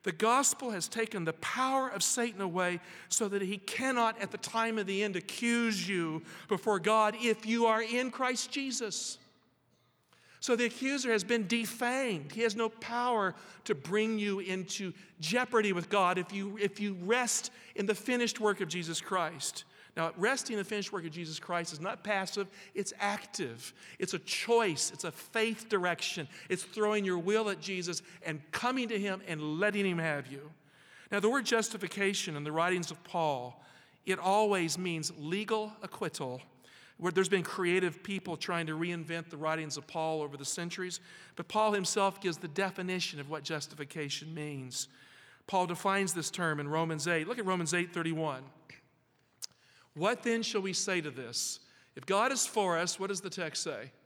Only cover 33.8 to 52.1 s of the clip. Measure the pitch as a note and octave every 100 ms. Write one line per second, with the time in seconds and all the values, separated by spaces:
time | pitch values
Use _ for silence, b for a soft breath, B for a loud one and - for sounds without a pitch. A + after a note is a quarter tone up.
33.8 | B B - F#3 F3+ G3+ G#3+ G3 E3 D3+
34.8 | F3+ E3 D3+ - D3 G3 G#3+ A3 G#3+ G#3+
35.8 | F#3 - F3 - C3 B2+ - - B B
36.8 | B B F3 E3+ F#3 F#3+ E3+ - F3+ F3+
37.8 | F3+ - - G3 - D#3+ - F3 D#3+ D#3
38.8 | F3 F3 D#3+ E3 E3 D3+ D#3 D#3+ D#3 C#3+
39.8 | - E3+ D#3+ D#3+ D3 C#3 C#3 - F3 E3+
40.8 | F3+ E3+ B B B - D#3+ G#3+ G#3+ G#3
41.8 | F3+ G#3 G3 F#3+ F#3 D#3+ E3+ D3 G3 F#3
42.8 | F#3 F#3 E3+ D3+ C#3 D#3 C#3+ D#3 - D3
43.8 | C#3+ - C#3+ C#3 D#3 D#3+ D3+ C#3 B2+ A#2+
44.8 | - B B B B B - F#3+ F3+ E3+
45.8 | G3 G3 F#3+ E3+ D3+ - E3+ D3 C#3+ D#3
46.8 | E3 D#3+ D3+ E3+ D#3+ B3 F#3+ F#3 E3 F3
47.8 | F3 E3+ E3 D#3+ D#3 C3 C3+ - _ -
48.8 | _ _ _ _ _ _ - b b b
49.8 | b - F#3+ A#3+ A#3+ A3+ A3 G#3+ F#3+ F3+
50.8 | - F3+ D3+ B2+ A#2+ A#2 - - b b
51.8 | b - -